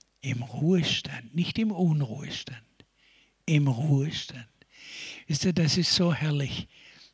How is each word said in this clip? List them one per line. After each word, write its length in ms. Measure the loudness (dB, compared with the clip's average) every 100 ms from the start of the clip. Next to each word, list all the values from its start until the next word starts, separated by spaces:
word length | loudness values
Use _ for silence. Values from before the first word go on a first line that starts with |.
| -20 _
Im 240 | -6 -6
Ruhestand, 880 | -6 -2 2 2 2 -2 -6 -12 -6
nicht 240 | -4 -2 0
im 140 | -2
Unruhestand, 920 | 2 2 2 0 -6 -10 -10 -10 -14 -18 _ -20 _ _ _ _ _ 2
im 240 | 4 4
Ruhestand. 800 | 2 2 2 0 -6 -10 -14 -18 _ _ -20 -18 -16 -16 -12 -6
Wisst 180 | -2 2
ihr, 80 |
das 240 | 2 4 4
ist 180 | 2 4
so 180 | 4
herrlich, 540 | 2 0 0 -2 -6 -10 -14 -20 -20 -20